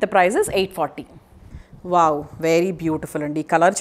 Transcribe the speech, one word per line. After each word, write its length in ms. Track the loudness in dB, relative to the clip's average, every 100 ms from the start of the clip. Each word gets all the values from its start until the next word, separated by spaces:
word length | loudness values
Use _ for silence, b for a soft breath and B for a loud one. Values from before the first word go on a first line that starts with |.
the 60 | 0
price 240 | 2 2 2
is 80 | -2 -2
eight 120 | -2 -4
forty. 260 | -6 -6 -16 -18 _ -20 B B B -16 -2
Wow, 180 | 2 4 2 -4 -4 0
very 240 | 2 2 -2
beautiful 400 | -4 -4 -4 -6 -6
అండి. 140 | -6
ఈ 40 | -2
కలర్ 220 | 2 2 4